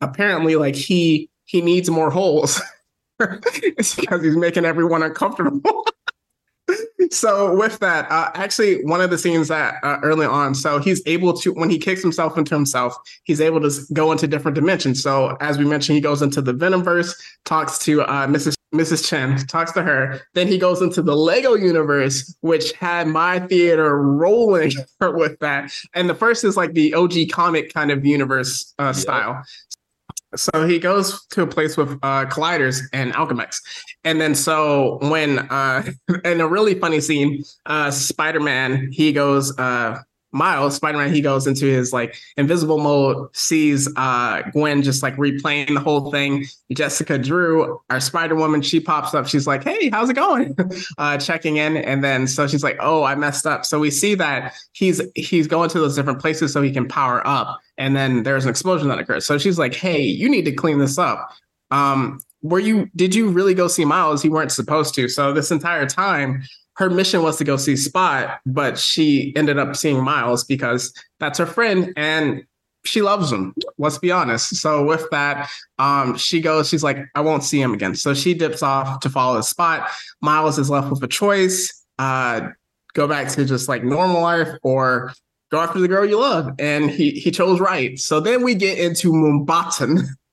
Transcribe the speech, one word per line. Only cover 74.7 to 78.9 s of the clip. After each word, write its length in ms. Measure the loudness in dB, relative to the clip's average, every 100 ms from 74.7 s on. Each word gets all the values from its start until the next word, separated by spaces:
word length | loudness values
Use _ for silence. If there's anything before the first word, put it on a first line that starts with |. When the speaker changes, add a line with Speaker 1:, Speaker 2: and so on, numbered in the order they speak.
| 2
Speaker 1:
with 240 | 2 0 -2
that, 400 | -2 -2 -4 -8 -14 -12 -2
um, 380 | 0 2 0 -2
she 240 | -2 0
goes, 280 | 2 2 2
she's 160 | 0
like, 140 | 0 -2 -4 -2
"I 40 |
won't 220 | 0 0
see 180 | 0 0
him 140 | 0
again." 200 | 0 -2 -2
So 180 | -2
she 180 | 0 0
dips 300 | 0 -2 0
off 380 | 0 0 -2